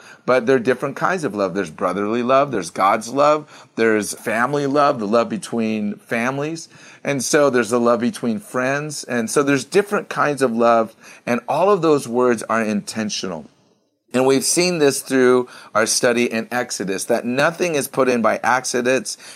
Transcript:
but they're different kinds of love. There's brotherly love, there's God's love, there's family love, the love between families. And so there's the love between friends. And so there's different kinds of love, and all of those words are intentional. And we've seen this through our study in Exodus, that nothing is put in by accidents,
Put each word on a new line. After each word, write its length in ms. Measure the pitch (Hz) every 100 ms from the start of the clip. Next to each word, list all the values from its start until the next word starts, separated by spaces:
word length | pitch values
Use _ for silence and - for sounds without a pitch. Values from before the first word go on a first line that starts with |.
| - - -
but 200 | 127 117
they're 140 | 135
different 340 | 113 127 143 131
kinds 280 | 160 185
of 100 | 147
love. 200 | 101 98
There's 160 | 90 90
brotherly 520 | 78 92 92 104 117
love, 300 | 120 135 143
there's 180 | 117 85
God's 380 | - 95 110 113
love, 600 | 131 147 151 151 - -
there's 400 | - 113 107 98
family 520 | - - 110 123 147 143
love, 340 | 143 143 135
the 80 | 101
love 200 | 117 113
between 680 | 107 - 117 110 110 104 101
families. 720 | - 120 120 139 147 165 - - - -
And 200 | - 143
so 280 | 120 156 143
there's 200 | 123 110
the 100 | 123
love 200 | 117 120
between 380 | 120 104 120 107
friends. 640 | - 127 127 139 151 147
And 240 | - 123 110
so 120 | -
there's 220 | 139 139
different 440 | - 180 196 202 -
kinds 340 | - 143 143
of 100 | 131
love, 420 | 113 117 117 110 - - - -
and 140 | 120 -
all 220 | 139 185
of 120 | 202
those 240 | 160 147 -
words 360 | 117 123 117
are 180 | - 110
intentional. 840 | 107 104 - 113 107 - 95 82 71 _ _ _ _ _ _
And 120 | 120 131
we've 180 | 135
seen 340 | 120 - 180 175
this 240 | 143 135
through 460 | - 131 123 127 123 - -
our 100 | 104
study 480 | 113 - 127 120 120
in 160 | 113 110
Exodus, 540 | 120 123 - 95 95
that 220 | - 117 120
nothing 480 | 127 151 165 175
is 140 | 151 127
put 200 | - 127
in 140 | 123
by 180 | 110 104
accidents, 760 | - 123 127 123 123 131 104 - -